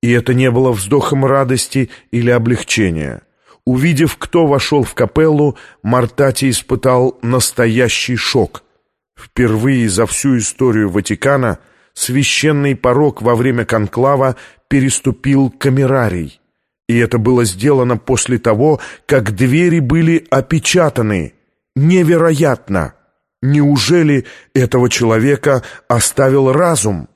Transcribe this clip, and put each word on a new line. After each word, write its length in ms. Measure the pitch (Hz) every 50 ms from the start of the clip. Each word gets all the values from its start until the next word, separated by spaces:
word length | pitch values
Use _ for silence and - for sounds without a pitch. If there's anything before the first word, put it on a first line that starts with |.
И 80 | - 120
это 220 | 120 120 117 - 127
не 160 | 123 131 131
было 220 | 120 123 131 131
вздохом 540 | 120 101 92 101 135 143 135 - 147 135 135
радости 640 | 131 139 139 135 123 131 117 - - - 135 127 - - - _ _
или 200 | - 120 117 120
облегчения. 920 | 123 120 113 120 123 110 - - - 117 107 92 82 80 73 69 57 50 _ _ _ _ _ _ - _ _
Увидев, 500 | 127 127 127 139 170 165 131 160 151 -
кто 320 | - - - - 175 165
вошёл 360 | 147 143 135 - - 151 147 123
в 100 | - -
капеллу, 640 | - 135 101 - 160 160 160 151 147 147 143 127 - - - - _ -
Мартати 680 | 104 120 127 120 117 - - 143 135 127 - 131 135
испытал 720 | 117 - - _ 131 117 - 131 127 123 127 131 - -
настоящий 920 | - 117 123 127 120 - - - 120 117 110 120 127 113 - - - - 127
шок. 480 | 110 - - - 131 101 - _ - _ _ _ _ _ _ _ _ _ _ _ -
Впервые 680 | - - _ - 123 113 110 107 113 135 135 127 117 107
за 160 | 92 95 120
всю 320 | - - - - 139 131
историю 520 | 120 104 - - - 135 127 107 110 107 98
Ватикана 720 | 87 104 98 - 104 - - 135 139 139 127 113 90 - _ _ _ _ _ _ _
священный 840 | - - - 123 139 135 - - - - 156 151 143 143 143 135
порог 440 | - - 127 123 135 151 147 - -
во 140 | 107 120 120
время 300 | 113 123 135 123 120 110
конклава 720 | - - 110 104 101 - 117 127 139 143 135 135 131 123 - - - _ _ _
переступил 800 | _ - 139 131 135 120 - - 139 123 - - 139 139 139 135 127
камерарий. 880 | - _ - 143 127 135 139 127 135 131 120 107 90 87 82 69 - _ _ _ _ _ _ _ _ _ _ -
И 80 | 117
это 220 | 120 120 110 - 117
было 260 | 107 123 127 123 120
сделано 520 | 104 90 92 107 147 143 131 123 123 123
после 420 | 110 _ - 131 123 - - 127 113
того, 420 | - 117 110 104 131 156 151 - - - - - _
как 280 | - 139 135 110 98 110
двери 460 | 90 131 127 127 160 175 180 170 170
были 460 | 139 120 147 165 165 160 165 160 - _
опечатаны. 1040 | 131 135 131 - - 151 - - - 185 165 147 - 131 113 107 104 90 78 - _ _ _ _ _ _ _ _ _
Невероятно! 1200 | 135 143 160 180 185 175 156 175 165 165 170 160 139 170 147 127 - _ - 98 92 78 67 - _ _ _ _ _ _ _ _ _
Неужели 840 | - 131 143 147 143 143 143 131 107 - 170 175 160 151 143 135 - - - - - _ _
этого 360 | 135 127 117 - 127 123 123
человека 760 | - - 120 113 110 113 113 139 143 139 - 151 135 127 - - - - _
оставил 640 | _ 123 117 - - - - 139 135 131 139 135 131
разум? 560 | 131 147 180 175 165 135 107 110 98 82 69 - _